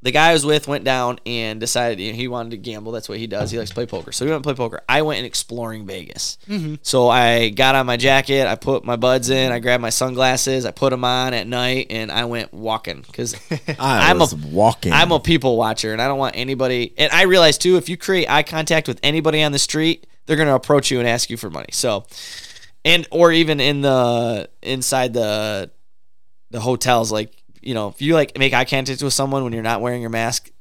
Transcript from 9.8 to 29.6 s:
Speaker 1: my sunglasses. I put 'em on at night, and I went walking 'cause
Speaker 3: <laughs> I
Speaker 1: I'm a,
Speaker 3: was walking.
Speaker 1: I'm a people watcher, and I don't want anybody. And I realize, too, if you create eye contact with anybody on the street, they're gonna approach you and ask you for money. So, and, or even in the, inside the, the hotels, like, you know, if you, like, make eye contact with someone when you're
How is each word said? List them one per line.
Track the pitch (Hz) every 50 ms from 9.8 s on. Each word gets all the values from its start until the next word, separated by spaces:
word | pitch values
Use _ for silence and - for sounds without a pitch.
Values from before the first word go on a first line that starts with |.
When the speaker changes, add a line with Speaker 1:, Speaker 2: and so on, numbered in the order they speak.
| 117
Speaker 1:
my | 113
sunglasses. | 113 - 131 131 127 123 131 131 127 131 - 135 131 131 127
I | 113
put | - - - 135 127
'em | 123 123
on | 123 127 127 127 131 127
at | 117 95
night, | 107 120 123 123 127 131 131 - -
and | 101 113 110 107
I | 71 107 120
went | 120 117 117 107 - -
walking | - 110 110 110 110 - - 85 67 - - -
'cause | - 120 117 - - -
Speaker 3:
<laughs> | - 170 143 - - 151 -
I | 127 135 135 110 - 156
Speaker 1:
I'm | 180
a, | 180
Speaker 3:
was | 170 147 -
walking. | 76 76 73 76 90 104 113 - - - 90 82
Speaker 1:
I'm | 143 165 175 170
a | 151
people | - - 170 165 123 131 120 113
watcher, | 117 110 110 - - 110 110
and | 110
I | 117 135
don't | 139 135
want | 135 127 -
anybody. | - 123 131 135 123 131 131 127 123 120 - -
And | - 147 151 120
I | 165 185
realize, | 190 180 185 170 156 143 -
too, | - 180 185
if | 180 - -
you | 170 170
create | - - 190 185 165 -
eye | 135 147 156
contact | - - 160 160 151 170 160 156 -
with | 120 - -
anybody | 143 147 160 151 160 151 156 156
on | 151 143
the | 139
street, | - - - 151 156 165 165 - - - - - -
they're | - 160
gonna | 147 160 147 135
approach | 127 - - 147 143 120 -
you | - 127
and | 120
ask | 120 117 123 - -
you | 117
for | 117 - 101
money. | 80 71 58 - -
So, | - - 123 107 98 - - - - - - - - - - - - - - - - -
and, | 156 165 175 165 -
or | - 160 175 170 165
even | 160 165 156 156 143
in | 131 139 147 143 139
the, | 143 135 131 123 120 120 120 117 117 117 104 80 - - - -
inside | - 131 131 123 - - 131 127 127 113
the, | 120 113 107 104 107 107 107 107 98 95 85 - - - - - - - - - - - - - - - -
the | - 117
hotels, | 110 123 127 117 - 123 123 117 113 110 107
like, | 107 107 107 - - - - - - -
you | - 131
know, | 113 107 101
if | 98 -
you, | 139 147 165
like, | 160 147 - - -
make | 135 135 127
eye | 123 131
contact | - - 135 131 135 135 123 143
with | 139 123
someone | - 139 139 135 139 135
when | 123 117
you're | 113